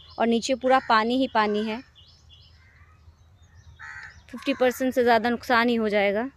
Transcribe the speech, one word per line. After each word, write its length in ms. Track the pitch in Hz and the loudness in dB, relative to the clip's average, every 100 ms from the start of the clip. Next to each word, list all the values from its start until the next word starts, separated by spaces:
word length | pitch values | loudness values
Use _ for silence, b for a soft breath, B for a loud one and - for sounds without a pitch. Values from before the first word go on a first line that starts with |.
| - - | -12 -4
और 80 | 233 | 0
नीचे 280 | 233 - | 0 -2
पूरा 240 | 254 262 254 - | -2 2 2 2
पानी 300 | 220 226 262 | 0 2 0
ही 100 | 254 | 0
पानी 300 | 220 208 208 | 0 0 -2
है। 160 | 220 226 - _ - _ _ - - - _ _ _ _ - - _ _ _ - - - - - - - - | -4 -8 -12 _ -20 _ _ -20 -20 -20 _ _ _ _ -20 -20 _ _ _ -20 -20 -20 -20 -18 -20 -20 -20
फिफ्टी 240 | 233 285 | -8 -4
परसेंट 400 | 262 254 240 262 | 0 0 0 -2
से 80 | 247 | 2
ज़्यादा 280 | 240 226 240 | 4 4 2
नुकसान 380 | 233 - 233 240 | -4 0 2 2
ही 60 | |
हो 140 | 233 214 | 0 0
जाएगा। 400 | 208 202 202 269 | 0 0 -2 -6